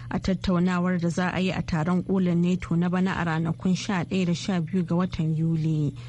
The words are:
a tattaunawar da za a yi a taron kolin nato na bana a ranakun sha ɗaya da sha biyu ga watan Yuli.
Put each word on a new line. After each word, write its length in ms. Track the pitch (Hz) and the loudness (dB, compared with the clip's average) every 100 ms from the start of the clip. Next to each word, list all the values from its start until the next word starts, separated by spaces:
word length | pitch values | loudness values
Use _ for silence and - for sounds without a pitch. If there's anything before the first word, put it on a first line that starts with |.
| - | -6
a 80 | 185 | -4
tattaunawar 800 | - 185 - 175 185 180 180 180 | -2 0 2 2 2 2 0 0
da 80 | 170 | 0
za 220 | 170 180 | 0 0
a 60 | 170 | 0
yi 120 | 185 | 0
a 100 | 175 | -2
taron 420 | - 156 165 180 | -2 0 2 0
kolin 380 | 180 190 180 170 | 2 2 2 2
nato 340 | 175 185 - 170 | 2 0 0 0
na 140 | 175 | 2
bana 240 | 185 185 175 | 2 0 0
a 80 | |
ranakun 500 | 170 160 165 - 190 175 | 0 0 -2 -2 0 0
sha 260 | - 185 | 0 -2
ɗaya 220 | - 190 175 | 0 0 0
da 80 | |
sha 260 | 170 - 180 | 0 0 -2
biyu 240 | 160 185 165 | 0 -2 0
ga 100 | 170 | 0
watan 380 | 185 - 160 156 | -2 -2 -2 0
Yuli. 560 | 165 165 160 151 147 - | 0 2 0 0 0 -4